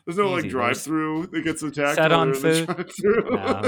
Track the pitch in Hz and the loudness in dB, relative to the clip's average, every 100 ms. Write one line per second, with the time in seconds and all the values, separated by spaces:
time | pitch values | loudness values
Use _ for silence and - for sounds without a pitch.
0 | - 175 202 180 151 127 120 131 139 156 | -8 0 2 0 -2 0 0 0 -2 -2
1 | 156 156 180 160 160 156 156 147 143 156 | -2 -4 -4 -4 -4 -4 -6 -2 0 4
2 | 160 165 160 135 160 160 165 170 175 - | 4 4 2 2 2 2 0 -6 -8 -2
3 | 208 226 - 254 - 196 | 0 2 0 -2 -2 0